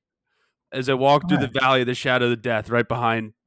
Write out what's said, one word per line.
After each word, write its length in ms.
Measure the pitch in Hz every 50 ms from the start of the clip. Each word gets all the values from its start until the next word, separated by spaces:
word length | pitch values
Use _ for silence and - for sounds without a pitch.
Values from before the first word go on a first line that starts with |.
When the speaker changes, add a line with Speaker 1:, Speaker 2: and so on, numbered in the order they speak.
| _ _ _ _ _ _ _ _ _ _ _ _ _ _
Speaker 1:
as 160 | - 131 127 135
I 60 | 135
walk 340 | 123 135 139 143 147 156 175
through 100 | 147 139
the 120 | 139 123 110
Speaker 2:
Right. 60 | 135
Speaker 1:
valley 200 | 131 131 131 131
of 40 | 123
the 80 | 120 127
shadow 360 | - - 135 127 127 123 120
of 80 | 120 113
death 280 | 107 123 113 107 107 110
right 180 | 120 120 113 -
behind 460 | 117 117 120 113 113 113 110 107 - _ _